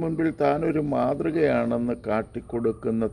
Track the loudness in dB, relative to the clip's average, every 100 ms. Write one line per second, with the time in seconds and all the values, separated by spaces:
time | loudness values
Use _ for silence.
0 | 0 0 -2 2 2 2 0 0 0 0
1 | 0 0 0 2 2 2 2 0 -2 -2
2 | -2 -2 -2 -10 -6 -2 -2 0 -2 0
3 | -2